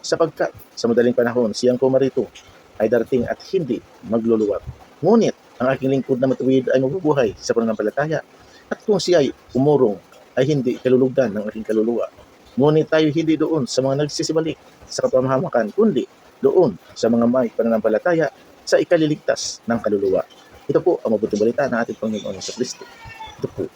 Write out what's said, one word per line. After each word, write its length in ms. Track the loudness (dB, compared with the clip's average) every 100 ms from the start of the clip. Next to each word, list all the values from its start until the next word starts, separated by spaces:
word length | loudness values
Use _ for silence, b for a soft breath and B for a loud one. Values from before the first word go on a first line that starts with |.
| -4
Sapagkat 480 | -2 -2 -2 -6 -6 -20 -6
sa 80 | 0
madaling 320 | 2 2 2
panahon, 320 | 0 0 -2
siyang 320 | 0 0 2
kumarito 480 | 2 2 0 -2 -6 -8 -20 -20 _ -4
ay 120 | 0
darating 320 | 0 0 -2 -2
at 140 | -6 -6 -6
hindi 240 | -4 -6 -8 -20 -4
magluluwat. 560 | -2 0 0 0 -4 -8 -18 -20 -4
Ngunit 360 | 2 4 2 -4 -20 -4
ang 80 | -2
aking 200 | 0 0
lingkod 280 | -2 0 0
na 120 | 0
matuwid 360 | 0 2 0 2
ay 80 | 0
mabubuhay 480 | 0 -2 0 2 0 -2
sa 160 | -4 -2
pananampalataya, 640 | 0 -2 -2 -2 -4 -4 -8 -20 B B B
at 120 | -10
kung 160 | -2 -2
siya 240 | 2 2
ay 80 | 2 -2 -6 0
umurong, 400 | 2 4 2 0 -12 -20 -10 -2
ay 160 | 0
hindi 240 | 0 -2 -2
kalulugdan 560 | 2 4 4 2 0
ng 160 | -2 -6
aking 160 | -10
kaluluwa. 480 | -2 0 0 -2 -6 -10 -20 -20 -12 0
Ngunit 320 | 2 4 2
tayo 160 | 2 2
hindi 320 | 0 0 0
doon 240 | 0 -2
sa 160 | 0 0
mga 240 | 0 0
nagsisibalik 560 | -2 -4 -2 -2 -2 -8 -16 -20
sa 240 | -12 -4 0
kapahamakan, 640 | 0 2 0 0 -2 -2
kundi 320 | 0 2 2 -4 -12 -20 _
doon 320 | 2 4 2 0 -16
sa 160 | -2 0
mga 180 | 2 2
may 200 | 2 -2 -2
pananampalataya 720 | 0 2 0 0 0 0 -2 -4 -20 -18 0
sa 80 | 0
ikaliligtas 880 | 2 2 2 -2 -2 -4 -4 -10
ng 160 | -4 -4
kaluluwa. 480 | 0 0 0 0 -4 -16 -20 -20 -4
Ito 140 | 0
po 160 | 0 0 -2
ang 100 | -2
mabuting 240 | -2 0
balita 300 | -2 0 -2
ng 60 | -2
ating 220 | -4 -6
Panginoon 400 | -6 -6 -8 -10
sa 100 | -12
Kristo. 320 | -8 -8 -8 -18 -20 -20 -16 -18 -12
Ito 80 | -12
po. 160 | -8 -10